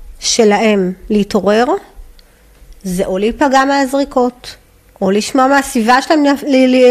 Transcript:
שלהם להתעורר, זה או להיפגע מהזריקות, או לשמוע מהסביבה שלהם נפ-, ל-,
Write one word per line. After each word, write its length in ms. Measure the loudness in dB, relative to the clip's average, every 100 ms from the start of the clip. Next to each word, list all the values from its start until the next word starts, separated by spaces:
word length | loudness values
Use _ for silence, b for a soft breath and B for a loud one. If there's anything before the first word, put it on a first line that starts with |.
| -20 -10
שלהם 720 | -6 0 2 2 2 0 -2 -4 -4
להתעורר, 540 | -2 0 -2 0 0 0 -2 -6 -20 -20 -20 b b b b b -16
זה 220 | -8 -6 -4
או 120 | -2
להיפגע 460 | -4 -2 0 2
מהזריקות, 920 | 0 0 -2 -2 -2 -2 -2 -4 -18 -20 _ _ _ -6
או 80 | -2
לשמוע 360 | -2 -2 0 2
מהסביבה 560 | 0 -2 -2 0 0
שלהם 200 | 2 0
נפ-, 220 | 2 0 0
ל-, 300 | 2 4 4 4